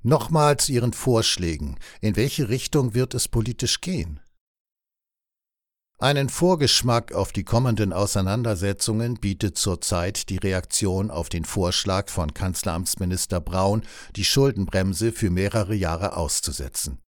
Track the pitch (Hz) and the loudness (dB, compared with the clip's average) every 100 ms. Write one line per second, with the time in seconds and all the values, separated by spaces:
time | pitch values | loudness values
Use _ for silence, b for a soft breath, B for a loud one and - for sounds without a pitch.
0 | 113 156 - 160 147 143 - 123 120 - | 4 2 4 4 4 4 2 2 0 0
1 | 135 113 113 - 85 76 71 67 B B | 2 4 4 0 -2 -2 -6 -8 B B
2 | 107 101 131 - 117 127 - 151 127 120 | 0 2 0 0 0 0 2 2 2 0
3 | 127 123 - 117 113 - 120 - - 175 | 0 -2 0 0 0 -2 -2 -2 -2 -4
4 | 80 73 - _ _ _ _ _ _ _ | -4 -8 -14 _ _ _ _ _ _ _
5 | _ _ _ _ _ _ _ _ _ _ | _ _ _ _ _ _ _ _ _ _
6 | 131 143 139 - 175 175 135 - 123 117 | 2 2 0 2 4 4 4 4 4 2
7 | - - 95 101 92 117 127 107 101 87 | 0 -2 -2 -2 0 2 2 2 0 2
8 | 101 101 95 107 117 95 98 95 - 107 | 0 2 0 0 0 0 -2 0 -2 0
9 | 117 120 101 95 101 - 101 87 - 90 | -2 -2 -2 0 -2 0 -2 -2 -2 0
10 | 87 - - 95 98 95 - - 101 92 | 0 -4 -6 -2 0 -2 -2 -2 0 0
11 | 101 78 - 104 80 - 87 - 98 92 | -2 -4 -4 -4 -4 -2 0 0 0 -2
12 | - - 76 - 95 82 - 85 92 - | -2 -4 -4 -2 -4 -2 -4 -4 -4 -2
13 | 90 92 - 90 - 92 98 107 B B | -2 -2 -2 -4 -2 0 2 0 B B
14 | B - 98 139 139 101 95 95 95 92 | B -4 0 4 4 2 0 2 0 0
15 | 113 113 101 90 98 117 98 107 87 82 | -2 0 0 2 2 0 0 0 0 0
16 | 95 87 76 - - 73 67 - - 69 | -2 -2 -2 -2 -4 -6 -6 -6 -6 -10